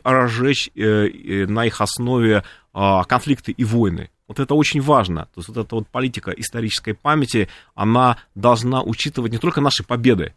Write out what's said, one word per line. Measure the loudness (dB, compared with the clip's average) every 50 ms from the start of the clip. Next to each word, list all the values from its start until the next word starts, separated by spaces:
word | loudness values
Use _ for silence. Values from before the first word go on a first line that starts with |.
| 2
разжечь, | 2 2 4 2 2 0 0 2 2 2 0 -2 -6 _
э, | -2
э, | 0 2 4 4 2 0 -2 -6 -8 -4 -2 -2 -2
на | 0 0 0 0
их | -2 0 0
основе, | -2 -2 -2 -4 -2 0 0 2 4 4 4 2 2 -2 -14 -20 _ _ -6
а, | -2 0 2 2 2 2
конфликты | 2 0 -2 0 0 -2 -2 -2 -10 -4
и | -2 -2
войны. | 0 2 2 2 2 0 -2 -8 -12 _ _ _ _
Вот | -6 -6
это | -4 0 2
очень | 2 2 2 0 -2
важно. | 2 4 4 4 4 2 -2 -6 -8 -10 _
То | -16
есть | -16 -12
вот | -8 -8
эта | -8 -4 -4
вот | -6 -6 _
политика | -6 -4 -4 -4 -4 -6 -8 -10
исторической | -10 -8 -8 -8 -6 -6 -6 -4 -6 -6 -6 -8 -10
памяти, | -6 -2 -2 0 0 0 0 0 -2 -2 -2 -6 -20 -20 _ _
она | -4 0 2 4 4 4 4 2 0 -6 _ _
должна | 0 2 2 4 4 2 -2 -2 -2 -2
учитывать | -2 -4 -4 -4 -6 -4 -4 -4 -4 -4
не | -2
только | -2 -2 0 2
наши | 0 0 0 -2 -4
победы, | -4 -4 0 2 2 2 2 0 -6 -8